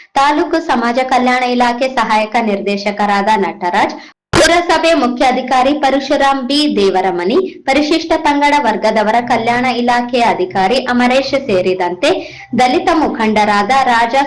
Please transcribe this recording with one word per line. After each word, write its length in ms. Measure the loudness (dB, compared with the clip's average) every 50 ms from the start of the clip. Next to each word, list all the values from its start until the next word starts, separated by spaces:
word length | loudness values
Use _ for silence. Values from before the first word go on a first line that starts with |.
| -14 _ -2
ತಾಲೂಕು 460 | 0 2 2 2 0 0 0 -2 -2
ಸಮಾಜ 400 | -2 -2 -2 -2 0 -2 0 -2 0 0
ಕಲ್ಯಾಣ 340 | 0 0 2 0 0 0 0
ಇಲಾಖೆ 440 | 0 0 0 0 0 0 0 -2 -2 -2
ಸಹಾಯಕ 400 | -2 -2 0 0 0 0 0 -2 -2
ನಿರ್ದೇಶಕರಾದ 880 | 0 0 -2 -2 -2 -2 -4 -4 -4 -4 -4 -2 0 0 0 0 2 2 0 0
ನಟರಾಜ್, 580 | 0 -2 -4 -6 -4 -2 0 0 0 -2 -4 -8 -16 -20 -20 _ _ _
ಪುರಸಭೆ 600 | 0 2 2 4 2 2 2 2 0 2 2 2 2
ಮುಖ್ಯಾಧಿಕಾರಿ 800 | 2 0 0 0 0 0 0 0 0 -2 0 2 2 2 2 2
ಪರಶುರಾಮ್ 680 | 0 0 0 0 0 0 0 0 2 2 2 0 0 -2
ಬಿ 160 | -2 0 0 0 0 0
ದೇವರಮನಿ, 600 | 2 2 2 2 2 0 0 -2 -2 -2 0 0 0 0 -2 -6 -8 -4 -2
ಪರಿಶಿಷ್ಟ 440 | 0 0 2 0 0 -2 0 -2 -2 0
ಪಂಗಡ 360 | 0 0 0 2 2 2 2 2
ವರ್ಗದವರ 560 | 0 0 -2 0 0 0 0 0 0 0 0 0 0 0
ಕಲ್ಯಾಣ 380 | -2 -2 0 -2 -2 0 0
ಇಲಾಖೆಯ 560 | -2 -2 -2 0 0 0 0 -2 -2 0 0
ಅಧಿಕಾರಿ 560 | 2 0 0 0 -2 -4 -2 0 0 0 0 0 -2 0 0
ಅಮರೇಶ್ 400 | 2 2 2 2 2 0 0 -2 -4 -2 0
ಸೇರಿದಂತೆ 640 | 0 0 0 0 0 -2 -2 -4 -4 -2 0 0 0 -2 -4 -10 -14 -20 -14 -6 -2 0
ದಲಿತ 300 | 2 2 2 0 0 0 0
ಮುಖಂಡರಾದ 760 | 0 0 -2 -2 -2 -2 0 2 2 2 2 2 0 0 0 0 0 2
ರಾಜಾ 400 | 2 2 2 0 0 0 0 0